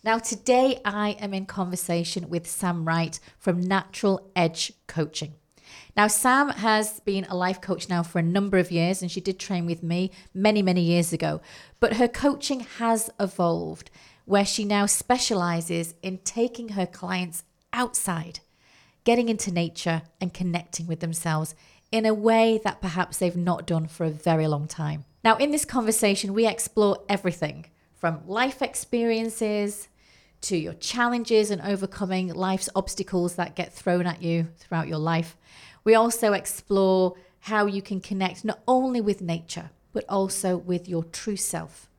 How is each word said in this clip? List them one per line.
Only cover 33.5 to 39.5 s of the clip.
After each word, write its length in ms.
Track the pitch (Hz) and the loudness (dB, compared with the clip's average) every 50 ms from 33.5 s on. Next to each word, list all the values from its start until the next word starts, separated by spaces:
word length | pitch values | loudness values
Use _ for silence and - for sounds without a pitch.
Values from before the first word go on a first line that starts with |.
| - | -4
get 180 | - 170 - | -8 -8 -8
thrown 340 | - - - 185 175 180 175 175 | -8 -4 0 0 2 2 0 -2
at 140 | 160 - 180 | -4 -2 -2
you 240 | 165 165 170 165 165 - _ | 0 0 0 0 -2 -6 _
throughout 300 | - _ 175 165 156 156 | -10 _ -4 -4 -2 -2
your 100 | 165 156 | -4 -2
life. 380 | 156 165 170 165 165 165 - _ _ _ - - - - - _ _ | 0 0 0 0 -2 -4 -10 _ _ _ -20 -20 -20 -20 -20 _ _
We 100 | 214 220 | 6 6
also 380 | 220 233 233 233 - 233 214 | 6 6 4 2 2 2 2
explore 840 | 202 190 190 - - - - - 202 196 190 190 190 185 185 180 185 - - _ _ _ | 2 2 -2 -6 -10 -10 -4 0 2 4 4 4 4 4 4 2 0 -6 -20 _ _ _
how 280 | - 202 214 214 208 | -8 -2 0 2 2
you 160 | 202 196 196 | 2 0 -4
can 180 | 196 - 202 190 | -6 -6 -8 -8
connect 440 | - - 196 190 190 185 180 - - | -6 -6 -4 -2 -2 -2 -4 -4 -6
not 140 | 214 - - _ | -6 -6 -4 _
only 340 | - 254 254 262 262 247 240 | 2 4 4 4 2 0 0
with 220 | 208 208 196 - | 0 0 -2 -2
nature, 480 | 185 170 165 165 165 - | -2 -4 -4 -6 -6 -10